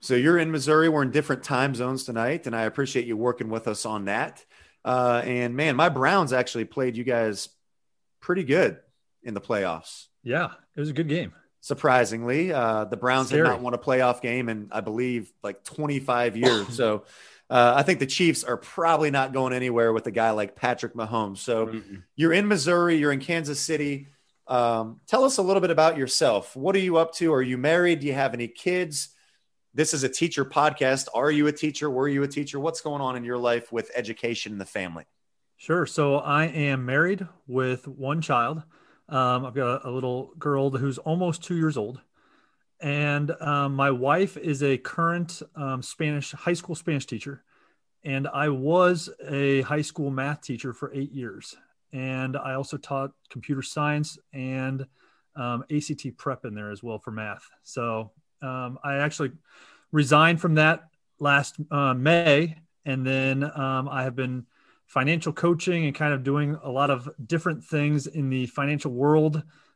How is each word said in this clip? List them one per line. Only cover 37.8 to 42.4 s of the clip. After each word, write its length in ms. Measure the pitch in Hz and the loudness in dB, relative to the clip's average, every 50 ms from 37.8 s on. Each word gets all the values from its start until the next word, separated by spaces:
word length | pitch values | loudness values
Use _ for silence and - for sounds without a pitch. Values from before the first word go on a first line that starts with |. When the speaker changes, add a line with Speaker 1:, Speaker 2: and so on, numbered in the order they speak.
| - | -6
Speaker 2:
one 340 | 143 131 139 135 135 151 165 156 | -10 -14 -8 -6 -4 -2 -2 0
child. 400 | - 143 120 117 127 156 160 - - _ _ _ _ _ _ _ - | 2 2 2 2 0 -2 -6 -10 -14 _ _ _ _ _ _ _ -4
Um, 360 | 156 131 131 123 123 127 139 | 0 0 2 2 2 0 -2
I've 80 | 127 113 | -4 -4
got 280 | 139 131 120 123 135 - | -2 0 0 0 -2 -4
a, 60 | 131 | -6
a 20 | |
little 420 | 123 131 131 127 123 127 139 - - 165 | -6 -4 -2 -2 -4 -4 -6 -10 -12 -6
girl 320 | - 147 143 139 139 139 | -2 0 0 2 2 0
who's 280 | 135 123 135 139 131 - | 0 0 -2 -2 -4 -4
almost 440 | - 156 160 180 185 175 156 - - | -4 -2 -2 0 0 0 -2 -4 -4
two 140 | - 175 | -4 -2
years 200 | 165 160 160 143 | 0 2 2 0
old. 240 | 123 104 110 127 127 - _ _ _ _ _ _ _ | 0 -4 -4 -6 -12 -18 _ _ _ _ _ _ _